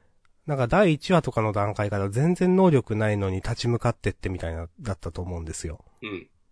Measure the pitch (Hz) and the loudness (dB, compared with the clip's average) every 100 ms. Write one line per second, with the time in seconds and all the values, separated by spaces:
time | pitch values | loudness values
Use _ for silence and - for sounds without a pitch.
0 | _ _ _ _ - 135 120 180 196 151 | _ _ _ _ -6 -2 2 4 4 2
1 | - 175 139 113 107 104 101 101 104 101 | 4 2 2 0 0 0 -2 -2 -2 0
2 | 98 110 160 180 180 185 185 139 - 107 | -2 0 0 2 2 6 6 4 2 -2
3 | 107 104 98 95 - 117 120 120 120 - | 0 0 -2 -2 -4 -4 -2 0 0 -2
4 | 101 - 95 90 85 82 85 - 117 95 | -4 -4 -6 -6 -6 -8 -10 -10 -8 -8
5 | 87 - 87 87 80 - 82 78 - - | -8 -8 -8 -8 -10 -10 -10 -12 -18 -16
6 | 110 92 - _ _ | -12 -12 -14 _ _